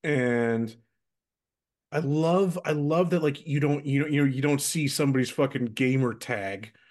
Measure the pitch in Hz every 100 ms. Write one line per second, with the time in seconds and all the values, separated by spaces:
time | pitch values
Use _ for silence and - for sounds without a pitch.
0 | 160 139 123 120 117 113 113 - _ _
1 | _ _ _ _ _ _ _ _ _ 147
2 | 139 151 165 180 190 180 156 151 143 165
3 | 180 175 151 143 - 143 147 147 143 139
4 | 151 147 139 131 147 143 - 165 143 -
5 | 143 131 123 - 135 131 120 110 127 131
6 | 123 110 - 113 98 98 107 - _